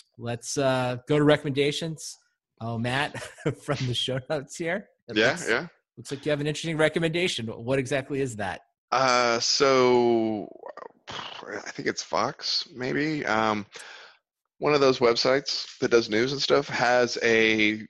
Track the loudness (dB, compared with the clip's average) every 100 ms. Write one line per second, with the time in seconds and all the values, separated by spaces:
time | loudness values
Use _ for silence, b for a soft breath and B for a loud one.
0 | -20 -12 -10 -8 -6 -2 0 2 -2 -4
1 | 0 4 6 4 2 0 0 -2 -6 -10
2 | -14 -18 _ _ _ -12 -8 -4 -2 -2
3 | -2 -6 -14 -6 -6 -4 -4 -4 -4 -4
4 | -4 -4 -4 -6 -6 -8 -6 -6 -8 _
5 | -4 2 2 0 0 -2 -2 _ _ -20
6 | -12 -6 -2 -2 -2 -4 -4 2 2 2
7 | 0 0 -2 -4 -8 -8 -2 -2 0 -2
8 | -2 -4 -4 -4 -6 -6 _ _ _ 2
9 | 4 4 2 2 0 4 4 6 6 6
10 | 4 2 0 -2 -8 -14 -16 -14 -16 _
11 | -14 -12 -12 -14 -12 -10 -10 -6 -4 -4
12 | -4 -2 -2 -4 -4 -4 -4 -8 -4 -2
13 | -2 -4 -2 0 2 0 -4 B B B
14 | B B _ _ _ _ 0 4 4 4
15 | 4 4 2 2 0 -6 -8 -4 2 4
16 | 4 0 0 -2 2 2 2 0 2 2
17 | 2 0 2 4 4 4 2 0